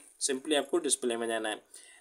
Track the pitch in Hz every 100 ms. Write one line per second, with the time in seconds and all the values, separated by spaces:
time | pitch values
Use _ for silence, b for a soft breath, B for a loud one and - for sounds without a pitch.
0 | B _ - 131 156 147 135 175 147 -
1 | 123 117 117 113 110 104 - B B B